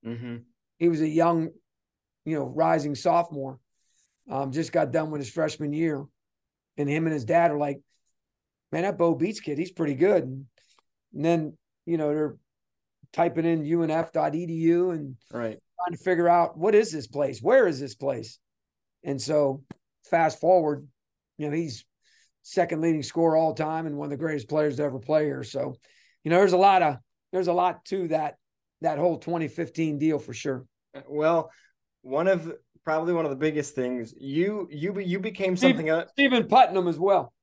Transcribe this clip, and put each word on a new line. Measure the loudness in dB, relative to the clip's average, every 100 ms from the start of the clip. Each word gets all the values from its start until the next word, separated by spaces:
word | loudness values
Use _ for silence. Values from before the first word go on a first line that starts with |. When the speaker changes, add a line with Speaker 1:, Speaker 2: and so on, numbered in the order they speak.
| -10
Speaker 1:
Mm-hmm. | -12 -10 -12 -16 _ _ _
Speaker 2:
He | 0
was | 2
a | 0
young, | 2 2 2 -2 -10 _ _ _ _ _ _ -8
you | -6
know, | -4
rising | 0 2 2 0
sophomore. | -2 2 2 0 -6 -10 -12 _ _ _ _ _ _ -10
Um, | -6 -4
just | -4 -2
got | 0 0
done | -2 -2
with | -6
his | -8
freshman | -4 -4 -4 -6
year. | -2 -2 -4 -8 _ _ _ _ _ _ -6
And | -2
him | 0 0
and |
his | -2
dad | 0 2 4
are | 2
like, | -4 -6 _ _ _ _ _ _ _ _ _
"Man, | -4
that | -2 2
Bo | 2 2
Beats | -2 -4
kid, | -8 -6
he's | -6
pretty | -4 -4 2
good." | 4 4
And, | 0 -10 -14 _ _ _ _ _ _
and | -4
then, | 0 0 0 -10 _ _ -6
you | -2
know, | 0
they're | 0 -2 -4 _ _ _ _ _ _ _
typing | -2 0 0 0
in | 0
U | 0 0
N | 0
F | -2 -2
dot | -2 -2 -2
E | -6
D |
U | 0 2 2 2
and | -2 -8 -14 _
Speaker 1:
Right. | -8 -6 -8 _ -8
Speaker 2:
trying | -8 -6
to |
figure | -2 2 4
out, | 4 2 0
"What | 2 4
is | 2
this | -4 -8
place? | -4 -4 -2
Where | 4 4 4
is | 0
this | -8 -8
place?" | -6 -6 -8 -18 _ _ _ _ _ _
And | -8 -6
so | 0 2 2 0 -10 -20 _ _ _
fast | 2 2 0
forward, | 4 4 4 -4 -8 _ _ _ _ _
you | -4
know, | -4
he's | -4 -8 -14 _ _ _ _ _
second | -8 -2 0 0
leading | 0 0
scorer | -2 0 4 4
all | 2
time | -2 -4 -4 -6
and | -8
one | -8
of |
the | -6
greatest | -4 -6 -4
players | 0 0 0
to |
ever | -4 -6
play | 0 0 0
here. | -4
So, | -8 -6 -6 -8 _ _ _ _
you | 2
know, | 4
there's | 6
a | 6
lot | 6 6
of, | 4 0 _ _ _
there's | -4 0
a |
lot | 2 0 -2 -6
to | -6 -2
that, | -2 -2 -8 _ _ _ _
that | -4 0
whole | 0 0
twenty | -4 -4 -4
fifteen | -4 -8 -2 -2 0
deal | 0 0
for | -4
sure. | -8 -6 -6 -8 _ _ -20 -10
Speaker 1:
Well, | 0 2 2 0 _ _ _ _ _
one | -6 -2 2
of, | 0 -2 -14 _ _
probably | -4 -2 0
one | 0 -2
of |
the | -2
biggest | -2 -2 -4 -4
things, | -4 -4 -8 -12
you, | -6 -2 0 -2 -8
you, | -8 -6 -6
you | -4 -4
became | -4 -4 -2 4
Speaker 2:
Steve-, | 4
Speaker 1:
something | 4 2
of | 0 -2
Speaker 2:
Stephen | 0 2 4 4
Putnam | 6 6 4 0
as | 0
well. | 2 2 0 _